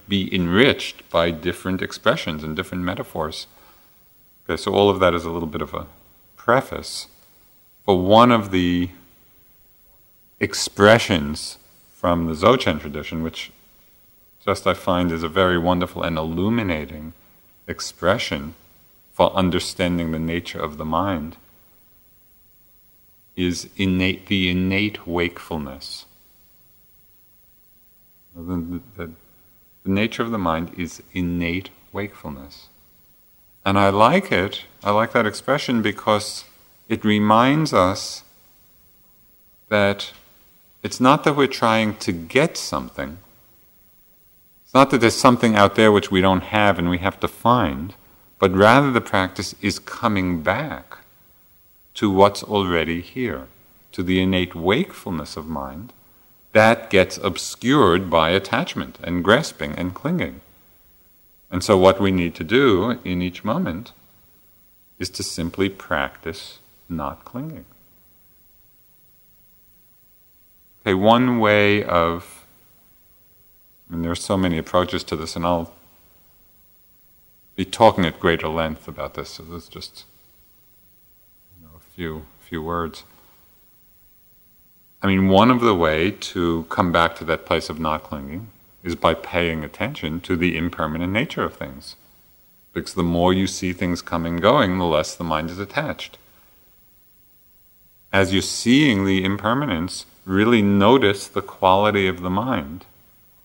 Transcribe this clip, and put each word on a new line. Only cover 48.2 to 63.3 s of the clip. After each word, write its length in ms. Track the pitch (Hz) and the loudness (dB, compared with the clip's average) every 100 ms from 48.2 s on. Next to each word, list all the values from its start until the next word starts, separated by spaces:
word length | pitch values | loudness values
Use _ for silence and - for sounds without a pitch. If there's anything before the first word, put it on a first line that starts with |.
| _ - | _ 0
but 140 | 98 | 2
rather 380 | 92 107 127 143 | 6 8 8 4
the 100 | 117 | 0
practice 540 | - 101 92 - 98 - | 0 0 -2 -4 -12 -6
is 160 | 104 - | -6 -6
coming 640 | - - 117 101 92 85 | -8 -4 -2 0 -2 -2
back 560 | 82 110 156 69 - - - _ _ _ _ _ _ _ _ | -2 -2 -4 -10 -16 -20 -20 _ _ _ _ _ _ _ _
to 160 | - 110 | -2 2
what's 320 | 95 101 101 | 6 6 4
already 580 | - 104 92 87 80 85 | -4 -2 0 0 0 -4
here, 460 | 87 131 120 67 65 _ _ _ _ | -8 -8 -8 -8 -14 _ _ _ _
to 100 | - | -8
the 180 | 87 92 | -2 0
innate 340 | 92 92 90 | 2 0 -2
wakefulness 840 | 85 85 117 - - 110 82 73 85 | -2 0 0 -2 -8 -8 -8 -8 -12
of 100 | 78 | -10
mind 460 | 76 67 73 120 - _ _ _ _ _ | -10 -10 -14 -18 -20 _ _ _ _ _
that 360 | 110 110 117 - | 4 6 4 2
gets 280 | 98 90 - | 2 2 0
obscured 880 | 101 80 - - 117 147 101 87 92 | -6 -6 -10 -6 0 4 4 4 2
by 220 | 82 80 | 0 2
attachment 680 | 95 - 117 180 - - - | 0 0 -4 -4 -8 -10 -12
and 220 | - 87 | -6 -2
grasping 480 | 82 123 160 - 76 | 4 2 2 -8 -10
and 220 | 76 90 | -6 -8
clinging. 460 | 92 147 175 80 64 - _ _ _ _ _ _ _ _ _ _ | -6 -4 -4 -6 -10 -20 _ _ _ _ _ _ _ _ _ _
And 120 | 90 | -4
so 160 | 101 95 | 2 6
what 220 | 190 - | 8 6
we 100 | 98 | 4
need 240 | 92 85 - | 2 -2 -4
to 80 | |
do 540 | 80 123 139 92 117 - | 0 2 4 4 0 -4
in 180 | 87 90 | -6 -4
each 220 | 90 | -4